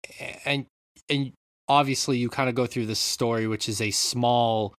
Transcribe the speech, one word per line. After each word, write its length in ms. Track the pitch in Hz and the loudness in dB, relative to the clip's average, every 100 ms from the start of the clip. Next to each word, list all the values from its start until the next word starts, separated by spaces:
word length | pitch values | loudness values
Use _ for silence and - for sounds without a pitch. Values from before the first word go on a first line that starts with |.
| - - | -20 -14
A-, 200 | - - | -14 -10
and, 220 | - 139 135 _ _ _ - | -4 -4 -4 _ _ _ -4
and 240 | 143 135 - _ _ - | -2 -2 -8 _ _ 2
obviously 500 | 143 139 131 - 127 | 2 4 0 0 0
you 100 | 120 | 0
kinda 240 | - 131 | 0 0
go 140 | 120 120 | 0 -2
through 200 | 127 110 | -2 -4
this 140 | 110 | -2
story, 480 | - - 120 113 110 | -2 -2 0 0 -2
which 200 | 107 - | -2 -4
is 120 | 104 | -2
a 100 | 107 | -2
small 840 | 101 - 123 120 120 117 113 104 - | -2 -2 0 2 4 4 2 0 -6